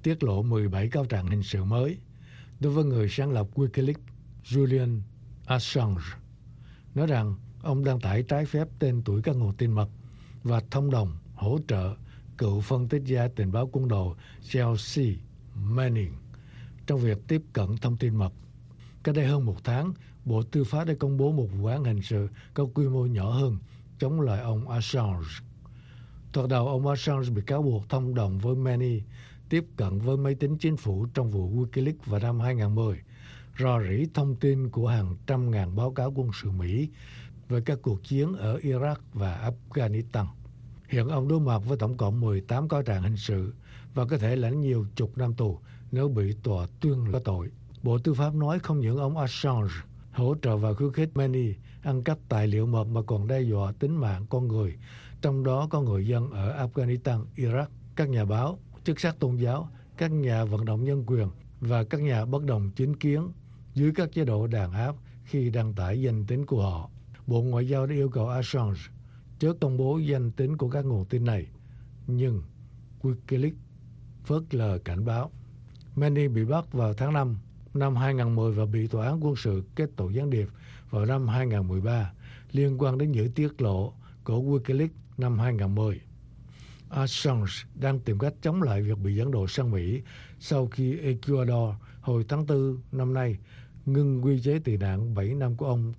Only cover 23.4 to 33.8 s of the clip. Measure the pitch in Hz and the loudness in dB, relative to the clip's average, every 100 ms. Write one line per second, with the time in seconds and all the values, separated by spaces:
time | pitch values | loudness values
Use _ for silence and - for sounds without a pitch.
23.4 | 135 98 - - - - 135 160 135 101 | 2 0 -6 -20 -20 -4 -2 2 2 0
24.4 | 120 110 127 117 107 135 107 90 78 - | 0 -2 -2 -4 0 0 0 -2 -6 -10
25.4 | - - - - - - - - - 139 | -16 -18 -20 -20 -20 -20 -18 -18 -4 0
26.4 | 127 127 127 131 139 139 - 139 123 107 | 2 2 2 2 0 0 0 0 0 -2
27.4 | 101 139 143 110 101 131 127 120 101 95 | 0 0 2 0 0 -2 0 0 0 0
28.4 | 117 127 131 123 127 113 - - - - | 0 0 2 2 2 0 -4 -14 -20 -20
29.4 | - 165 165 - 98 98 120 135 139 131 | -2 -2 0 -2 0 0 2 2 2 0
30.4 | 143 151 160 156 107 95 120 135 120 104 | 0 2 0 0 0 -2 -2 0 0 0
31.4 | 92 117 120 135 135 156 - 101 120 120 | 0 0 0 0 0 -2 -2 0 0 2
32.4 | 120 123 104 107 113 82 - - - - | 2 2 2 2 2 -2 -8 -20 -20 -18
33.4 | - - 131 120 | -16 0 2 2